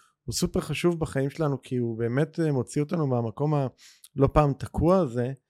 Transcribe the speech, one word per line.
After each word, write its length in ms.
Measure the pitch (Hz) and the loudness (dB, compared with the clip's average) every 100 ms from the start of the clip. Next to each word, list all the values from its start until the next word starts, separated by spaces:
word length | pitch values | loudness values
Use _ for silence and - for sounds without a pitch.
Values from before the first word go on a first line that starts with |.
| _ _ | _ _
הוא 100 | - | -10
סופר 260 | - 180 185 | -4 -2 -2
חשוב 400 | 170 139 175 170 | -4 -2 0 0
בחיים 300 | 160 139 139 | -2 -2 -2
שלנו, 320 | 156 151 131 | -2 -2 -2
כי 140 | - 123 | -4 -2
הוא 220 | 117 113 | -2 -2
באמת, 420 | 117 127 156 170 | -2 0 -2 0
אה, 120 | 156 | 0
מוציא 300 | 131 110 147 | 0 -2 -4
אותנו 240 | 147 175 143 | -2 -2 0
מהמקום 480 | 123 113 - 147 | 0 -2 -2 0
הלא 720 | 147 131 - - - - 139 135 | 0 -2 -6 -20 -20 -10 0 4
פעם 200 | 151 143 | 4 2
תקוע 460 | - - - 160 190 | 0 -6 0 4 4
הזה, 340 | 143 120 123 135 | 2 -2 -4 -6